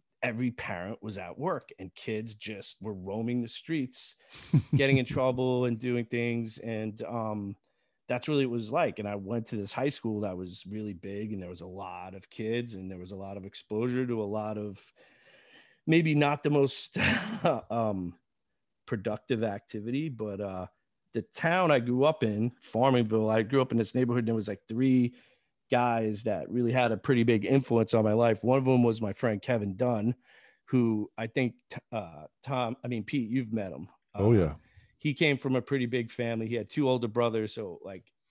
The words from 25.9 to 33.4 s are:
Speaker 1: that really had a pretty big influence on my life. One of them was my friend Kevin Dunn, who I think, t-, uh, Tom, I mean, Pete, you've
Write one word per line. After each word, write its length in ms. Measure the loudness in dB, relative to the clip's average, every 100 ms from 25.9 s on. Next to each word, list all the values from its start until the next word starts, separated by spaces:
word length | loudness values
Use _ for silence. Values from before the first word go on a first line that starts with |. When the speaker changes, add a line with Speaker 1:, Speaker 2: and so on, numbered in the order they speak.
| 2 0 -2
Speaker 1:
that 260 | -2 -2 -2
really 220 | 0 2
had 200 | 4 2
a 60 | 2
pretty 260 | 2 4
big 220 | 6 4 6
influence 480 | 4 4 2 4
on 100 | 4
my 100 | 4
life. 300 | 4 4 2
One 160 | 2 2
of 60 | 4
them 180 | 6
was 180 | 6 2
my 120 | -2
friend 280 | -2 -2 0
Kevin 340 | 0 0 0 0
Dunn, 380 | 0 2 0 -2 _ -20 _ _ -2
who 460 | 2 2 0 -4 -6
I 100 | -4
think, 280 | 0 -2 -2 -14
t-, 80 | -16 -8
uh, 360 | -8 -8 -12 -20 _
Tom, 340 | -6 -4 -2 -4
I 60 | -6
mean, 160 | -6 -4
Pete, 240 | -4 -2
you've 240 | -2